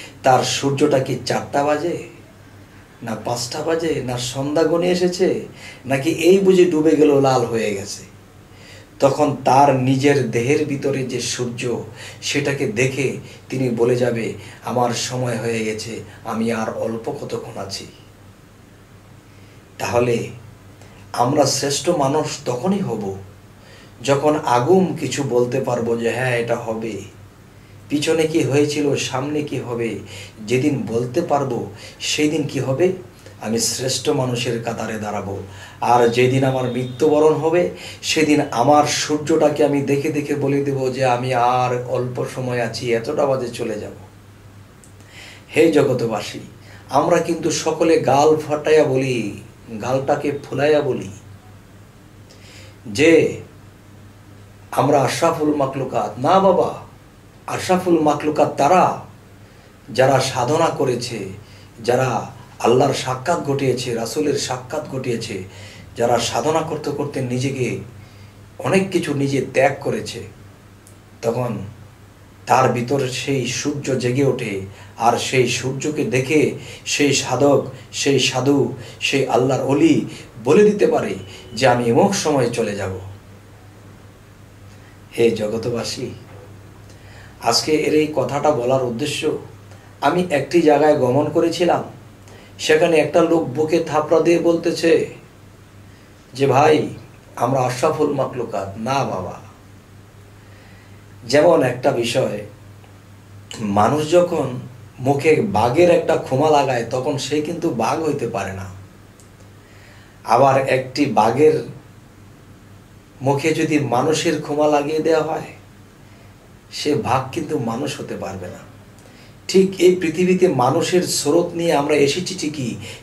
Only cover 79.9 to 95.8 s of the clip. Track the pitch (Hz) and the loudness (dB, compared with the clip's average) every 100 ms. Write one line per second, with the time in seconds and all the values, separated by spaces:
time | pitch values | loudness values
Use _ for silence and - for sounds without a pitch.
79.9 | 123 - - - - 135 185 208 202 - | 4 0 -10 -18 -4 4 6 6 4 2
80.9 | 139 110 95 - - - 110 131 120 117 | 2 -2 -8 -12 -18 -14 0 2 4 2
81.9 | 135 202 190 156 139 117 120 107 98 95 | 4 2 2 0 0 0 -2 -4 -4 -6
82.9 | 92 - - - - - - - - - | -8 -12 -18 -20 -20 -20 -20 -20 -20 -20
83.9 | - - - - - - - - - - | -20 -20 -20 -20 -20 -20 -20 -20 -20 -20
84.9 | - - - 117 104 104 110 123 117 - | -20 -8 0 2 2 -4 -4 -4 -4 -6
85.9 | - 117 - - - - - - - - | -8 -10 -12 -18 -20 -20 -20 -20 -20 -20
86.9 | - - - - - 117 - 156 156 147 | -20 -20 -20 -20 -4 0 0 2 2 2
87.9 | 151 151 135 123 139 151 127 123 131 120 | 2 2 0 -2 0 2 2 2 0 0
88.9 | 113 143 - 156 - - - - - - | -2 -4 -2 -4 -4 -8 -20 -20 -20 -20
89.9 | - 143 175 175 143 - 175 151 143 151 | -2 0 0 0 -2 2 4 6 6 6
90.9 | 135 127 135 151 160 165 160 170 135 - | 4 2 2 2 2 0 2 0 0 -4
91.9 | - - - - - - - - 156 165 | -14 -20 -20 -20 -20 -20 -6 2 4 6
92.9 | 160 139 170 160 165 131 131 156 170 - | 4 4 4 4 2 0 -2 0 0 0
93.9 | 151 151 165 156 170 160 165 170 156 165 | -2 2 2 4 4 2 0 -2 0 2
94.9 | 151 - - - - - - - - | 2 0 -10 -20 -20 -20 -20 -20 -20